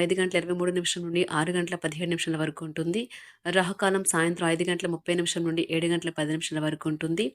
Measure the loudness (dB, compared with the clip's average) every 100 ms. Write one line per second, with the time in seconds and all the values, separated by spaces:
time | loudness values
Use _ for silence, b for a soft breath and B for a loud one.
0 | 4 2 2 2 0 0 0 0 0 -2
1 | -2 0 2 2 0 0 -2 -2 -4 -2
2 | -2 -2 -2 0 -2 -4 -8 -4 0 0
3 | -2 B B B 0 2 2 2 2 2
4 | 2 2 2 2 2 2 0 0 0 -2
5 | 0 0 0 0 0 0 0 0 0 0
6 | -2 -2 -2 -2 -2 -2 -2 -2 -2 -2
7 | -2 0 -2